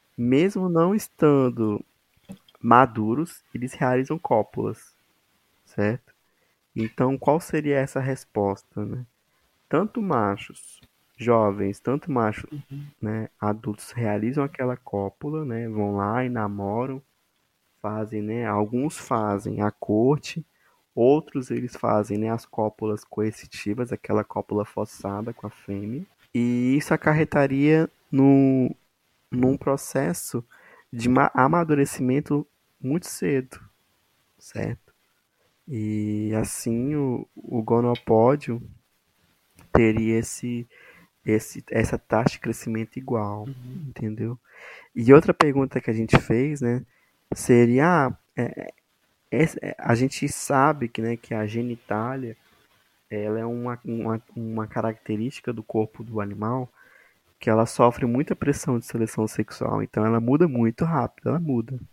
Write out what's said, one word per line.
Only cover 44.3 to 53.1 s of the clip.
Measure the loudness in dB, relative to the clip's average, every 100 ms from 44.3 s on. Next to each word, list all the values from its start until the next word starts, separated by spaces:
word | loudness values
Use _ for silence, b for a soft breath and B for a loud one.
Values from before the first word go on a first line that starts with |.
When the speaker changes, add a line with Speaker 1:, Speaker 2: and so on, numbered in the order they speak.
| -8 B B B B B 0
Speaker 1:
E | 10
outra | 10 10
pergunta | 4 4 4 0 -2
que | -2
a |
gente | -2 2 0
fez, | 2 0 0 -2
né, | -2 -2 -6 _ _ _ _
seria, | -6 4 6 8 6 4 4 2
ah, | -2 _ -6
é, | -6 -8
é, | -14 -18 _ _ _ _ _
esse, | 0 0 -2
é, | -10 -6
a | 0 2
gente | 0 -2 -6
sabe | -6 0 4 4 2 -4
que, | -4
né, | -6 -6
que | -6
a | -4 -4
genitália, | -4 -4 -8 -6 -4 -4 -6 -10 -12 _ _ _ _ _ _
ela | _